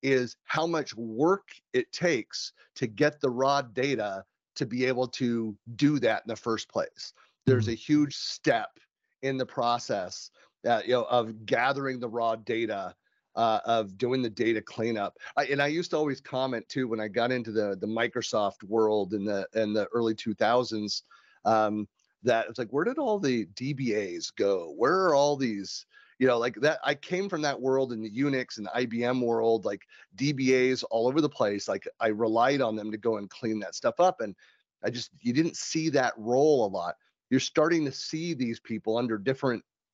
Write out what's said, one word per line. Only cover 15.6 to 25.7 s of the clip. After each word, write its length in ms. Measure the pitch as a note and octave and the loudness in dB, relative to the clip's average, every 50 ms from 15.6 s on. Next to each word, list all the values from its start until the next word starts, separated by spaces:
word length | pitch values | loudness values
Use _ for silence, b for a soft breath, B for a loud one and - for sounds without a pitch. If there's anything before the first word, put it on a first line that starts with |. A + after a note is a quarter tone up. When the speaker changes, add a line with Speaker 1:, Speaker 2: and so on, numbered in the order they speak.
| C#3+ | 0
Speaker 1:
I 60 | D3 | 0
used 220 | D3+ E3 F3+ - - | 0 -2 -4 -2 -2
to 40 | |
always 240 | D#3 D#3 D3 C3+ - | -2 0 -2 -4 -6
comment 480 | - - - B2+ C3 C3 B2+ A2+ - - | -8 -8 -4 -4 -2 -2 -4 -6 -6 -6
too, 200 | - C#3+ C3 A#2 | -4 -4 -2 -2
when 120 | A2+ A2 | -2 -4
I 60 | G#2+ | -4
got 240 | G#2+ F#2+ A#2+ A#2 A#2+ | -4 -2 0 0 0
into 220 | B2+ B2 A2+ A#2 G#2+ | 0 -2 -4 -4 -2
the, 240 | A2 G#2 G2+ G2 F#2+ | 0 0 0 -2 -4
the 60 | F#2+ | -4
Microsoft 800 | G#2 A2 A2+ A#2 B2 - B2 A2 - - A2 G#2 G2+ - - - | -2 0 0 0 0 0 -4 -4 -2 0 0 0 0 -2 -6 -8
world 500 | F#2+ G#2+ A2+ A2 G#2+ G#2+ G#2 G2+ F2+ G#2 | -2 0 2 2 4 2 2 0 0 -2
in 100 | G#2 G2 | -4 -2
the, 220 | G#2 G2+ G2 F#2+ - - | -2 -2 -4 -4 -2 -2
in 180 | A2 A2 G#2 G#2 | 0 0 0 0
the 120 | G#2+ G2+ - - | -2 -2 -2 -2
early 200 | A#2+ A#2 A2+ A2 | 0 0 0 -2
two 200 | G#2+ - A2+ G#2 | -2 -4 -6 -2
thousands, 720 | - A2 G#2+ A#2 B2 B2 A#2 A2+ G#2+ G#2 G#2 - - - b b b b b b b b | 0 2 4 4 2 2 0 -2 -6 -4 -4 -6 -8 -10 b b b b b b b b
um, 420 | G#2+ A2+ A2 A2 G#2+ G#2+ G#2+ G#2 - _ _ _ _ _ _ - | 2 4 4 4 2 0 -2 -6 -8 _ _ _ _ _ _ 0
that 220 | A2+ A#2 A2+ G#2+ E2+ | 2 2 2 0 -2
it's 100 | A#2 - | -6 -8
like, 120 | B2 G2+ | -6 -4
"Where 140 | A#2 C#3 E3+ | -2 -2 0
did 140 | A3+ C4 D#4+ | 0 -2 -2
all 220 | D4 A#3 G#3+ G3+ | -2 -2 0 0
the 240 | G3+ C#3 B2+ A#2 G#2 D#2+ G2+ | 0 0 0 0 -2 -4 -8
D 180 | - B2+ C3+ D3 | -8 -6 -6 -4
B 220 | C3 C3+ A#2+ G#2 | -2 -2 -2 0
As 360 | G#2+ G2+ F#2 F2 E2+ D#2+ - | 0 -2 -4 -6 -8 -10 -6
go? 440 | - - G#2+ G2 G2 F#2 E2+ E2 D2 | -2 0 2 2 2 0 -2 -4 -4
Where 280 | D#2+ A2+ C3 F3 F#3+ F#3+ | 0 2 2 4 4 4
are 100 | F3+ D3+ | 4 6
all 220 | C#3 C#3+ D3 D3 | 6 4 4 2
these?" 500 | C3+ C3+ A#2+ G#2+ G2+ G2 - | 2 0 -2 -2 -2 -6 -8